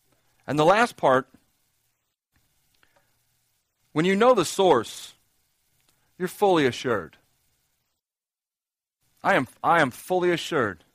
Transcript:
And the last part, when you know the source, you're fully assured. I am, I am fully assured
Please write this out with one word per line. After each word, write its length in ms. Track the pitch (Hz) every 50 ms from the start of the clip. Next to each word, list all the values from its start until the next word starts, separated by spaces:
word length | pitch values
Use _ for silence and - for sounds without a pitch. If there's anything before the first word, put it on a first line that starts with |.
| _ _ _ _ _ _ _ _ _ -
And 80 | 135
the 60 | 151 151
last 320 | 170 196 220 240 - -
part, 320 | - 175 143 127 131 131 _ _ _ _ _ _ _ _ _ _ _ _ _ _ _ _ _ _ _ _ _ _ _ _ _ _ _ _ _ _ _ _ _ _ _ _ _ _ _ _ _ _ _ _ _ _ _ _ _ _ _ _ _
when 140 | - 151 170
you 100 | 190 196
know 180 | 202 233 254 254
the 120 | 190 156
source, 680 | - - - 196 180 147 117 104 - - - - - - _ _ _ _ _ _ _ _ _ _ _ _ _ _ _ _ _ _ _ _
you're 120 | - 185 180
fully 360 | - - 208 196 180 160 139
assured. 520 | 123 117 - - 131 113 95 82 - _ _ _ _ _ _ _ _ _ _ _ _ _ _ _ _ _ _ _ _ _ _ _ _ _ _ _ _ _ _ _ _ _ _ _ _ _ _ _ _ _ _
I 140 | - 180 196
am, 140 | 156 127 - - _
I 200 | - 143 170 170
am 100 | 147 123
fully 400 | - - - - 185 180 180 180
assured 540 | 170 160 - - 170 143 113 101 90 - _ _